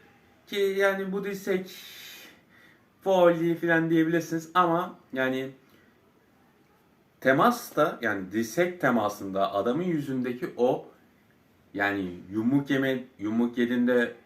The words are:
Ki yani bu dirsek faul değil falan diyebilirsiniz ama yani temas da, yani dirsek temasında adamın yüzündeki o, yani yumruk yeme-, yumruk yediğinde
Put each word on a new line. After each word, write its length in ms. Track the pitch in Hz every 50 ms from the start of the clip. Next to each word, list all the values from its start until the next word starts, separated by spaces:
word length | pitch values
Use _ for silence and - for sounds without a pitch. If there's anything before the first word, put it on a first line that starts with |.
| _ _ _ _ _ _ _ _ _
Ki 100 | - 208
yani 560 | 196 196 196 190 196 196 196 196 196 196 190
bu 120 | 190 202 -
dirsek 520 | 202 196 - - 202 190 185 - - - - - - - - - - - - - - - _ _ _ _ - - - _ _ _ _ _ _
faul 400 | - 190 190 180 175 170 170 160
değil 200 | 165 170 165 165
falan 300 | 170 170 165 165 165 165
diyebilirsiniz 600 | 165 165 160 160 170 165 160 - 165 165 160 - -
ama 440 | 180 180 170 165 175 185 190 - - _ _
yani 380 | 131 131 131 131 131 131 131 135 139 - _ _ _ _ _ _ _ _ _ _ _ _ _ _ _ _ _ _ _ _ _ _ _ _ _ _ _ _ _ _ _ -
temas 560 | - 127 135 151 196 240 233 - - - -
da, 220 | 151 151 170 - -
yani 300 | 120 110 101 98 92 92
dirsek 480 | 101 113 113 - - 170 180 175 - -
temasında 720 | 151 131 120 113 104 104 - - 101 98 95 95 98 - -
adamın 300 | 101 98 120 127 160 185
yüzündeki 680 | 180 165 147 135 135 131 127 123 127 120 - - - -
o, 320 | 120 120 131 147 - - - - _ _ _ _ _ _ _ _ _ _ _ _ _ _ _ -
yani 460 | 101 101 101 98 101 92 90 87 90 90 92
yumruk 400 | 98 110 113 123 139 143 139 139
yeme-, 340 | 139 135 135 135 131 120 - - _ -
yumruk 400 | 101 107 113 117 120 120 120 123
yediğinde 560 | 120 117 123 123 123 123 123 120 117 113 - - -